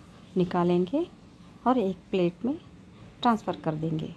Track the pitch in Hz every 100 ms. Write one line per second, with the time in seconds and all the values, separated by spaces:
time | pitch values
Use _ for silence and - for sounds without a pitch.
0 | - - - 185 180 180 175 175 180 285
1 | 349 - - - - - 233 254 190 180
2 | - 190 175 175 240 320 - - - -
3 | - - 247 214 - - 165 156 160 156
4 | 156